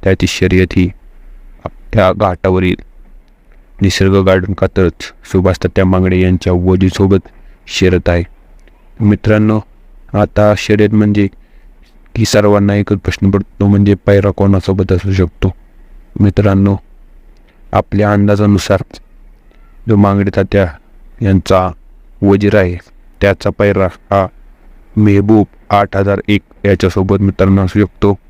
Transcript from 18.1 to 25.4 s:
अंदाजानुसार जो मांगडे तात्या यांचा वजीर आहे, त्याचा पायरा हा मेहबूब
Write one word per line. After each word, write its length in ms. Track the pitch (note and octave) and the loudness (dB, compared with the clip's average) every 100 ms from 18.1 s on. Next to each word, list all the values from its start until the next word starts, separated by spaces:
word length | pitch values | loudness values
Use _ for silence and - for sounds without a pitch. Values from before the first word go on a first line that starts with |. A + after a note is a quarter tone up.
अंदाजानुसार 720 | G#2 G2+ G#2 G#2 G2+ - G2 - - - - - - _ _ - - - | 0 2 2 2 0 0 -4 -4 -18 -20 -20 -20 -20 _ _ -20 -18 -2
जो 60 | G#2 | 2
मांगडे 360 | G2+ G2 G2+ - | 2 2 -2 -2
तात्या 320 | F#2+ G2+ F2+ - _ - - - | -2 0 -2 -6 _ -20 -20 -6
यांचा 500 | G#2+ F#2+ - F#2+ F#2 - - - - - | -2 -2 0 0 0 -8 -20 -20 -20 -4
वजीर 340 | G2+ G2 G2+ G#2 | 0 2 2 0
आहे, 200 | F#2 F2 - - - _ | -2 -4 -14 -20 -20 _
त्याचा 280 | G2+ F#2+ G2+ | -2 -2 -6
पायरा 360 | - G#2 G2 F#2 | -2 -2 0 -2
हा 420 | - _ G2 F#2 - - - - - - - | -6 _ -2 -2 -8 -20 -20 -20 -20 -8 0
मेहबूब 480 | G#2 G2+ G2+ A2 | 2 2 2 2